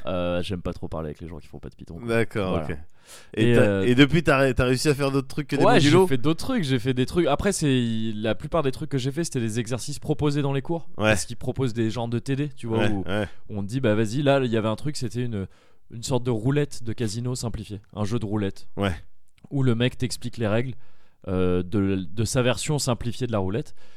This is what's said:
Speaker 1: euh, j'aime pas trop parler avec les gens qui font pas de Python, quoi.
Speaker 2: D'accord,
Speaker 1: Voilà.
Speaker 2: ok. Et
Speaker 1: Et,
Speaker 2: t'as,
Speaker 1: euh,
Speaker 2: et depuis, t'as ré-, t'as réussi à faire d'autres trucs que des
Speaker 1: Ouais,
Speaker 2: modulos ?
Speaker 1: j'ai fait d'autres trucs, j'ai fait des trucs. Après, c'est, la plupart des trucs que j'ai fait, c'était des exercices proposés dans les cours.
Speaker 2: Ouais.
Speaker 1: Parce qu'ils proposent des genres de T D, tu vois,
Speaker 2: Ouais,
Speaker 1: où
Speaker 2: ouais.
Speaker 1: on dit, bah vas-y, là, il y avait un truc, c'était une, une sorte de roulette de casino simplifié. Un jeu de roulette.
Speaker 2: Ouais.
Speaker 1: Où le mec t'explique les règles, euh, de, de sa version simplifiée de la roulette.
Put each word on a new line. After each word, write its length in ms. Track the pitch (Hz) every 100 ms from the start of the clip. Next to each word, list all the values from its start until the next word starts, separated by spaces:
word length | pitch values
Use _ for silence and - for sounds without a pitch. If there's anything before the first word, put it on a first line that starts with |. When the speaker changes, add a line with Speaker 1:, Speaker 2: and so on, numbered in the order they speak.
| -
Speaker 1:
euh, 380 | 90 87 87
j'aime 180 | 87 92
pas 120 | 90
trop 140 | 87 92
parler 200 | 78 78
avec 140 | 76
les 60 | 82
gens 100 | 82
qui 80 | -
font 120 | 73
pas 100 | 67
de 60 | -
Python, 220 | - 82
quoi. 100 | 120
Speaker 2:
D'accord, 420 | 113 110 113 95
Speaker 1:
Voilà. 140 | 85 76
Speaker 2:
ok. 120 | - - - - - - -
Et 160 | 117
Speaker 1:
Et, 20 |
Speaker 2:
t'as, 80 | 117
Speaker 1:
euh, 220 | 107 98 95
Speaker 2:
et 80 |
depuis, 300 | 123 143 156
t'as 140 | 160 139
ré-, 160 | 135 123
t'as 80 |
réussi 260 | 127 127 156
à 60 | 135
faire 160 | 139
d'autres 160 | 139 135
trucs 200 | - 147
que 60 | 139
des 80 |
Speaker 1:
Ouais, 100 | 139 147
Speaker 2:
modulos ? 300 | 143 170 -
Speaker 1:
j'ai 20 |
fait 100 | 131
d'autres 260 | 151 160
trucs, 200 | - 254
j'ai 160 | 143 131
fait 160 | 113 127
des 100 | 127
trucs. 220 | 180 160
Après, 240 | 143 202
c'est, 600 | 190 151 127 117 110 113 104
la 180 | 110
plupart 300 | 110 147 170
des 80 | 135
trucs 180 | - 156
que 80 | 139
j'ai 140 | 127
fait, 120 | 139
c'était 160 | 170 131
des 200 | 113 110
exercices 400 | 113 123 - -
proposés 420 | - 151 147 143
dans 120 | 139
les 100 | 139
cours. 260 | 131 170 - -
Speaker 2:
Ouais. 120 | 107
Speaker 1:
Parce 160 | 104 -
qu'ils 120 | 120
proposent 360 | - 123 131 110
des 160 | 110
genres 160 | 117 117
de 100 | 117
T 180 | 110 135
D, 140 | 147 -
tu 80 | 117
vois, 140 | 113
Speaker 2:
Ouais, 100 | 104
Speaker 1:
où 140 | 101 85
Speaker 2:
ouais. 200 | 101 101 - -
Speaker 1:
on 120 | 104
dit, 180 | 98 127
bah 140 | 123
vas-y, 300 | 104 110 123
là, 160 | 143 139
il 60 | 131
y 80 | 110
avait 120 | 110
un 60 | 110
truc, 220 | 147 151
c'était 240 | 120 120
une, 240 | 123 107 92 - - - -
une 100 | 113
sorte 220 | 113 127
de 80 | 120
roulette 520 | 113 113 143 147 -
de 100 | 110
casino 420 | 107 113 110 123 127
simplifié. 440 | 117 104 104 101 - -
Un 100 | 104
jeu 120 | 117
de 80 | 104
roulette. 420 | 107 98 - - -
Speaker 2:
Ouais. 200 | 98 87 - - - - -
Speaker 1:
Où 100 | 143
le 140 | 131 113
mec 240 | 123 -
t'explique 380 | 127 - 127 117
les 100 | 110
règles, 260 | 110 127 113 - - - - -
euh, 340 | 92 90 90
de, 460 | 90 104 98 95 92
de 120 | 101 107
sa 160 | 135
version 380 | 120 120 - 151
simplifiée 480 | 135 117 123 - 123
de 40 |
la 40 | 110
roulette. 380 | 95 107 156 - -